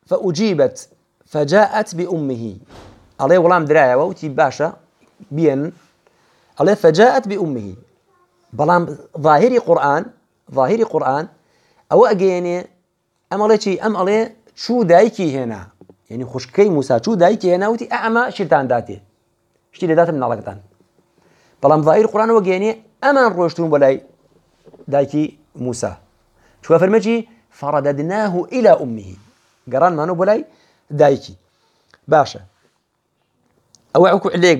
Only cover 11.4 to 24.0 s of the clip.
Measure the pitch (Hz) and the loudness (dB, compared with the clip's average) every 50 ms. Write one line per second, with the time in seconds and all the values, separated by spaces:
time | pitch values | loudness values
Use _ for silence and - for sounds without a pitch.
11.4 | _ _ _ _ _ _ _ _ _ - 135 190 254 233 220 180 190 190 180 180 | _ _ _ _ _ _ _ _ _ 0 4 4 4 4 2 0 0 0 0 -2
12.4 | 180 175 175 180 180 - _ _ _ _ _ _ _ _ _ _ _ - 180 202 | -4 -4 -6 -6 -8 -12 _ _ _ _ _ _ _ _ _ _ _ -8 -4 -2
13.4 | 214 226 226 220 - 202 180 - - 220 208 180 185 190 208 220 226 226 - _ | 2 2 2 2 0 -2 -4 -4 -4 -4 -2 -2 -2 0 0 -2 -2 -4 -10 _
14.4 | _ _ _ - - - 240 240 214 165 170 180 220 233 - - 185 151 131 135 | _ _ _ -12 -6 -4 -2 0 4 6 6 6 6 4 0 -2 -4 -4 -4 -4
15.4 | 127 113 107 95 90 - _ _ - _ - _ _ - 110 120 127 123 - 127 | -6 -8 -8 -12 -14 -20 _ _ -20 _ -20 _ _ -14 -12 -12 -12 -10 -10 -12
16.4 | - - - 190 208 208 165 143 131 - 127 113 - 214 226 175 170 185 226 - | -12 -4 0 2 2 2 2 0 0 0 0 0 0 0 0 2 2 2 2 2
17.4 | - 180 175 180 196 214 233 226 233 - 233 240 208 226 226 233 247 - - - | 0 0 0 0 0 -2 -4 -4 -6 -6 -6 -4 -2 0 0 0 -2 -2 -4 -6
18.4 | 190 - 170 143 135 123 123 117 107 - 98 101 _ _ _ _ _ _ _ _ | -2 0 0 0 2 0 -2 -2 -4 -8 -14 -18 _ _ _ _ _ _ _ _
19.4 | _ _ _ _ _ _ _ - 185 165 156 165 170 165 160 135 123 120 117 107 | _ _ _ _ _ _ _ -6 -2 0 2 2 2 2 0 -4 -4 -4 -6 -6
20.4 | 104 104 95 98 - _ _ _ _ _ _ _ _ _ _ _ _ _ _ _ | -10 -14 -16 -18 -20 _ _ _ _ _ _ _ _ _ _ _ _ _ _ _
21.4 | _ _ _ - - 143 156 156 147 160 170 214 220 220 220 214 220 226 233 220 | _ _ _ -2 0 2 2 2 4 4 4 4 2 2 0 -2 0 2 2 2
22.4 | 185 185 185 185 208 220 220 - _ _ _ - - 277 285 269 247 220 180 175 | 2 0 -2 -2 -2 -4 -4 -6 _ _ _ -2 0 2 2 4 2 2 0 0
23.4 | 175 165 - 170 170 160 147 143 139 135 135 - | -2 -2 -2 -4 -2 0 2 4 4 2 2 0